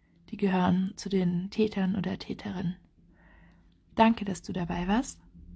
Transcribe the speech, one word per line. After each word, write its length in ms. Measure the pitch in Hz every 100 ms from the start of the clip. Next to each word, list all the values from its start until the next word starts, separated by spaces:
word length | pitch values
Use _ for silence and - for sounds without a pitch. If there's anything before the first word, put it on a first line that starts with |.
| _ _ -
Die 60 | 202
gehören 560 | 202 185 180 180 190 -
zu 120 | 190
den 420 | 190 180 175 190
Tätern 460 | - 214 202 185 190
oder 220 | 180 185
Täterinnen. 580 | - 196 208 185 175 185 _ _ _ _ - - - - _ _ _
Danke, 300 | - 226 226
dass 180 | 202 180
du 100 | -
dabei 340 | 185 170 175 180
warst. 340 | 220 - - - - -